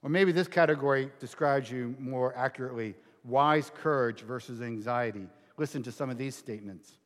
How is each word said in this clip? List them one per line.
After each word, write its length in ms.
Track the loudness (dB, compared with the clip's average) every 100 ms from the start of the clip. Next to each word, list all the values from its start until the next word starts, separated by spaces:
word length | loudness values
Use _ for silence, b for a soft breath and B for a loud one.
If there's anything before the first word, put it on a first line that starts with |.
Or 80 | 2
maybe 220 | 4 6
this 160 | 4 2
category 640 | 4 6 6 4 2 0 -8
describes 520 | -14 0 2 2 0
you 240 | -4 -6 -6
more 380 | -6 0 0 0
accurately, 600 | -4 -2 -8 -6 -6 -8 b b
wise 480 | -2 4 6 4 2
courage 480 | -4 0 2 2 -2
versus 400 | -8 -10 -8 -10
anxiety. 680 | -6 -6 -2 0 0 -4 -12 b b b
Listen 240 | -4 -4
to 80 | -8
some 180 | -6 -6
of 80 | -4
these 180 | -6 -8
statements. 640 | -10 -10 -10 -14 -18 _